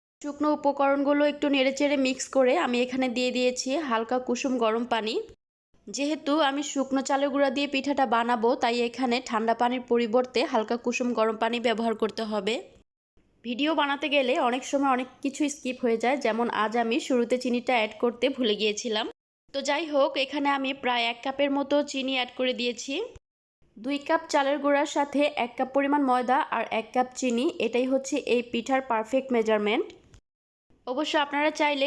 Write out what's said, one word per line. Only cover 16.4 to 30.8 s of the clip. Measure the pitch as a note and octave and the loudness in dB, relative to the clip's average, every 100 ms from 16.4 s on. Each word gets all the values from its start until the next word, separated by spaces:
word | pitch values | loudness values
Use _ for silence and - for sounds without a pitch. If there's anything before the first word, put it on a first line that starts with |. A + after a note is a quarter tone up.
| A#3 | 0
আজ | - G#3+ A#3 | 0 0 0
আমি | A3+ C4 | 0 0
শুরুতে | - B3+ A#3 B3+ | 0 0 2 0
চিনিটা | B3+ A#3+ A#3+ | 0 -2 0
অ্যাড | B3 G#3+ - | 0 0 0
করতে | A#3+ A#3 C4 | -2 0 -2
ভুলে | B3+ A#3+ | 0 -2
গিয়েছিলাম। | G#3 G#3+ G#3 A#3+ G#3+ D#4+ - _ _ _ | 0 0 -2 -4 -4 -4 -10 _ _ _
তো | C#4 | -6
যাই | C4 C#4+ D#4+ | -2 -2 0
হোক, | D4 D4+ D4 | 2 2 0
এখানে | C4+ C#4+ C#4+ | -2 0 0
আমি | C#4 C4 C4+ | 0 -2 -2
প্রায় | B3 A#3+ | -2 0
এক | A#3 A#3+ | -2 -2
কাপের | C4+ C#4 C#4+ | -4 0 2
মতো | C#4 C#4 C#4+ D4 | 2 2 2 2
চিনি | C4+ C4 | -4 -2
অ্যাড | C4 B3 - | -2 -4 -2
করে | B3+ | -2
দিয়েছি। | A3+ B3 A#3+ - D4 B4 - _ _ _ _ _ - | 0 -4 -4 -6 -6 -6 -12 _ _ _ _ _ -12
দুই | A#3+ C#4+ | -6 -4
কাপ | C#4 D#4+ D#4+ | 0 -2 0
চালের | D4 C4+ D4 | 0 2 0
গুঁড়ার | C#4+ C#4+ D4+ D#4 | 2 2 2 0
সাথে | C#4+ C4+ D4 - | 0 2 0 0
এক | A#3+ | -6
কাপ | - C4 | -4 -2
পরিমাণ | C4+ C#4 D4 C4+ | 0 2 2 2
ময়দা | B3+ B3 C4+ D4 | 2 2 0 0
আর | A3+ G#3+ | -4 -2
এক | G#3+ A3 | -4 -2
কাপ | B3+ B3 | -2 -2
চিনি, | - B3+ A#3 D#4 - | -2 0 2 0 0
এটাই | A3 A#3+ B3+ | -2 0 2
হচ্ছে | C4+ C4+ C#4+ - | 0 0 -4 0
এই | A#3+ A#3 | 0 0
পিঠার | A#3 A3+ C4+ C4 | -4 0 -2 0
পারফেক্ট | A3 A3+ C4 C4 | -2 0 -2 2
মেজারমেন্ট। | A#3+ A3 G#3+ G#3 B3 - - _ - _ _ _ _ _ _ | 0 2 2 2 0 -2 -8 _ -20 _ _ _ _ _ _